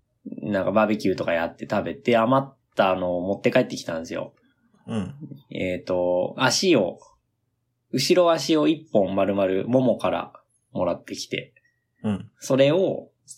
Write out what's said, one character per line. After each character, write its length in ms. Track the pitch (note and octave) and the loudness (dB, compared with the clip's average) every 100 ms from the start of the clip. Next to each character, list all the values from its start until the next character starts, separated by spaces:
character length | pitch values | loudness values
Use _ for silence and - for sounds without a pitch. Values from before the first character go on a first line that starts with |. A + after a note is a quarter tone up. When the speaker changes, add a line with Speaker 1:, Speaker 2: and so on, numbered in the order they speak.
| _ _ - - | _ _ -18 -10
Speaker 1:
な 200 | - G2 | -4 -2
ん 20 | |
か 80 | F#2 | 0
バ 120 | G#2 | 2
ー 40 | G#2+ | 2
ベ 100 | G#2+ | 0
キ 120 | G2 | -2
ュ 40 | |
ー 20 | E2+ | -2
と 80 | |
か 80 | E2+ | -2
や 140 | E2+ E2 | -2 -2
っ 100 | - | -6
て 100 | - | -6
食 140 | G#2 | -4
べ 100 | E2 | -4
て、 240 | - - A#2 | -6 0 2
余 260 | A2+ C3+ C#3 | 4 2 0
っ 80 | - _ | -10 _
た 200 | - G2 F#2 | 0 2 2
の 200 | F2+ F2 | -2 -2
を 60 | |
持 160 | F#2 G2+ | -4 -2
っ 20 | |
て 100 | A#2+ | 0
帰 100 | B2+ | 2
っ 60 | - | 0
て 100 | - | -4
き 80 | |
た 120 | - D#2+ | -8 -8
ん 40 | |
で 60 | D#2+ | -8
す 80 | |
よ。 200 | E2+ D#2+ _ _ _ _ _ - | -10 -10 _ _ _ _ _ -8
Speaker 2:
う 80 | |
ん。 200 | A2+ F2+ C#3+ D#3 - - | -6 -6 -10 -16 -18 -12
Speaker 1:
え 260 | - F#2 F2+ | -6 -4 -4
っ 80 | |
と、 500 | - F2+ F2+ F2+ F2+ - | -2 0 2 0 0 0
足 400 | C3 - F#3+ C#3 | 0 2 4 4
を、 220 | F2+ - - _ _ _ _ _ _ _ _ | 2 -4 -16 _ _ _ _ _ _ _ _
後 320 | - - F3+ | -2 2 4
ろ 60 | F3 | 4
足 280 | D#3+ D3 D#3 | 4 2 2
を 100 | D3+ | 2
一 220 | D#3+ - | 0 0
本 220 | G#2+ F#2+ | 0 2
丸 200 | G2 G2 | 0 0
々、 300 | G2+ F#2+ F#2+ | 2 2 0
も 160 | G#2+ B2+ | 2 2
も 160 | B2+ G#2 | 2 2
か 140 | F#2 | 0
ら 220 | E2+ - - _ _ _ | -2 -6 -14 _ _ _
も 120 | - | -4
ら 80 | F2 | -2
っ 80 | - | -4
て 120 | - | -8
き 140 | G2 - | -12 -8
て、 260 | - - _ _ _ _ _ | -10 -10 _ _ _ _ _
Speaker 2:
う 80 | G#3+ | -6
ん。 200 | G3+ - _ | -6 -8 _
Speaker 1:
そ 160 | - C3+ | -2 4
れ 160 | C#3 | 4
を 360 | F3 F3 - - _ - | 4 0 -2 -10 _ -20